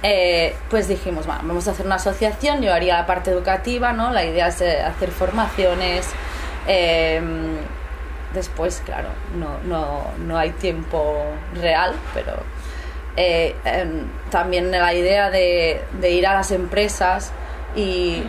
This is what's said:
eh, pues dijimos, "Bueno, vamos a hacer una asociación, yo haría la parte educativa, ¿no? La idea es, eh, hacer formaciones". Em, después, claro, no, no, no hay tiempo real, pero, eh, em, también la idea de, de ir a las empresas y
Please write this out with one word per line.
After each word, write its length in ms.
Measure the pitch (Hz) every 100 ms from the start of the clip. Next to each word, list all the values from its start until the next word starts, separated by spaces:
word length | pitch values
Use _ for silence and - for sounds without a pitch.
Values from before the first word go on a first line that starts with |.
eh, 500 | 208 202 180 170 165 - -
pues 180 | 220 185
dijimos, 360 | 196 - 170 160
"Bueno, 160 | 156 160
vamos 220 | 175 180
a 40 |
hacer 140 | - 190
una 100 | 185
asociación, 680 | 202 190 214 208 294 285
yo 120 | 226
haría 240 | 170 180 170
la 80 | 170
parte 260 | 180 -
educativa, 640 | 180 180 190 233 247 240
¿no? 180 | 226 233
La 140 | 233 165
idea 220 | 160 175
es, 100 | 170
eh, 200 | 175 151
hacer 280 | 156 170 185
formaciones". 1000 | 180 185 214 208 - 185 180 185 180 180 - - - - - -
Em, 880 | 190 170 165 160 160 165 160 160 156 156 - - - - - -
después, 480 | 190 180 - 160 - -
claro, 220 | - - - - 170
no, 200 | 160 143
no, 380 | 175 170 151 143 - - 170
no 100 | 165
hay 140 | 160
tiempo 720 | 165 185 165 160 165 151 151 147 151 - 170
real, 380 | 170 160 180 - -
pero, 200 | - - - - - - - - - - -
eh, 400 | 180 170 160 - -
em, 420 | 123 175 160 139 - -
también 420 | 185 185 180 180
la 220 | 185 175
idea 360 | 175 180 202 202
de, 520 | 190 180 175 165 151 - 190
de 120 | 180
ir 160 | 175 190
a 60 |
las 180 | 196 190
empresas 800 | 190 175 196 208 - 185 190 - - - - - 214
y 480 | 202 180 180 165